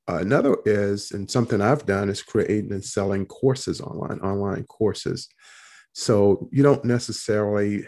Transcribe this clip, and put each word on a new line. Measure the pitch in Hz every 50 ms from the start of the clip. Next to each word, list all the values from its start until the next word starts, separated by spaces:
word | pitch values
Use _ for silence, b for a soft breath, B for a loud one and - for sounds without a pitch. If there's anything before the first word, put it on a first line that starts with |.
| _
another | - 87 82 90 101 131 160 240 - - - -
is, | 110 104 101 101 101 101 101 - -
and | - 101 98 95
something | - 127 117 - 117 101
I've | 101 110 147 151 -
done | - 98 98 101 101
is | 101 - -
creating | - - 110 87 - 104 107 98 95
and | 101 95 95
selling | - - 107 98 98 98 98 95
courses | - - - - 131 131 - - 87 87 -
online, | - - - 85 - - - -
online | - 98 98 101 101 101 95 - -
courses. | - - - 110 101 95 - - - 90 - - B B B B B B B B B B B B B -
So | - - - 113 101 101 101 95 - 87 - -
you | 135 139
don't | 143 139 - -
necessarily | 120 120 117 - - 110 - - - 107 107 104 101 104 104 104 104 104 98 -